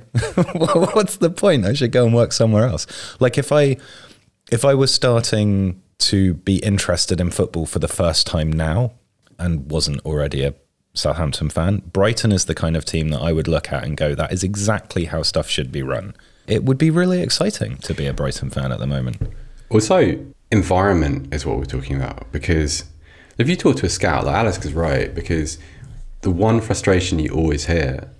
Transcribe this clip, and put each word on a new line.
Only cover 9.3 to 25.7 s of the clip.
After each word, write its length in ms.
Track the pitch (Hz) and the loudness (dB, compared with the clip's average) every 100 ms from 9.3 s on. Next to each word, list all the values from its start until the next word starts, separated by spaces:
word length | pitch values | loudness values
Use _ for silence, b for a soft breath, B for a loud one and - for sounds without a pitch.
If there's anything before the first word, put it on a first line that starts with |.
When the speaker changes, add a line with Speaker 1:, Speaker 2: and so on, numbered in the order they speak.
| - | -6
Speaker 1:
and 320 | 87 78 65 | -2 -2 -2
wasn't 300 | 76 73 69 76 | -2 -2 -4 -4
already 380 | 76 71 67 69 | -2 -2 -2 -2
a 80 | - _ _ _ | -4 _ _ _
Southampton 560 | - 73 76 78 - 73 | -4 -2 0 -2 -2 -4
fan, 320 | - 87 101 - | 0 0 0 -2
Brighton 380 | 98 104 120 113 | 2 2 2 2
is 140 | 95 - | 2 0
the 100 | 80 | -2
kind 200 | 82 80 | -2 -2
of 80 | |
team 260 | - 82 78 | -2 -2 -2
that 120 | 67 | -2
I 100 | 80 | 0
would 160 | 80 80 | 0 0
look 240 | 78 - | -2 -2
at 120 | 67 | -6
and 120 | 62 73 | -4 -2
go, 200 | 76 71 | -2 -2
"That 160 | 78 | -4
is 100 | 90 | -2
exactly 640 | 95 101 104 104 - 90 82 | -4 -2 -2 -2 -4 -6 -4
how 160 | 80 | -2
stuff 260 | - 80 - | -2 -2 -2
should 220 | - 65 | -4 -4
be 120 | 69 | -4
run." 300 | 65 65 101 - b b - | -4 -6 -8 -16 b b -2
It 160 | 110 | 0
would 140 | 131 135 | 2 2
be 120 | 160 | 2
really 320 | 165 180 180 | 2 2 0
exciting 560 | - - 202 - 57 67 | 0 0 0 -2 -6 -6
to 160 | - | -6
be 120 | 73 69 | -4 -4
a 60 | |
Brighton 360 | 65 69 - 67 | -2 -4 -4 -6
fan 220 | 71 65 | -4 -4
at 80 | 53 | -4
the 80 | 67 | -4
moment. 340 | 69 64 - - b b b - | -2 -4 -4 -8 b b b 0
Speaker 2:
Also, 480 | 110 - 185 104 - - - _ | 2 4 4 4 0 -8 -20 _
environment 800 | 110 - 92 101 87 73 67 67 | 0 2 2 4 4 2 -2 -6
is 120 | 78 - | -6 -4
what 120 | - | -4
we're 80 | - | -4
talking 300 | 65 - 67 | -6 -4 -4
about, 360 | - - - | -6 -8 -10
because 540 | 76 - 80 73 - - - B B B - | -6 0 2 0 -2 -8 -18 B B B -2
if 100 | 127 | 0
you 80 | 180 | 2
talk 200 | 151 - | 2 2
to 80 | 92 | 0
a 40 | |
scout, 360 | - 90 67 69 | 0 0 0 0
like, 100 | 87 | 0
Alex 300 | 113 87 76 | 0 -2 -4
is 80 | |
right, 400 | 78 82 113 - | -2 0 0 -2
because 460 | 82 - 82 76 - B | -6 -2 -2 -2 -8 B